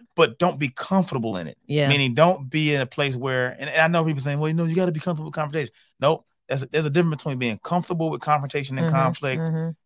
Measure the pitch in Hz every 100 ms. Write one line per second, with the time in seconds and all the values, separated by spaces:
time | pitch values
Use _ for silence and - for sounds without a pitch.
0 | - - 151 110 175 139 143 - - 190
1 | 180 135 113 95 78 - - 147 143 143
2 | 135 120 165 185 131 156 151 143 131 -
3 | 143 127 135 127 127 127 147 143 160 170
4 | 160 143 135 143 156 165 165 170 180 156
5 | 180 156 156 151 151 156 135 - _ _
6 | 139 160 - _ _ 139 113 151 151 151
7 | 170 151 156 131 123 104 - 175 170 175
8 | 165 139 - 151 139 147 135 135 165 151
9 | 131 131 143 131 160 160 165 160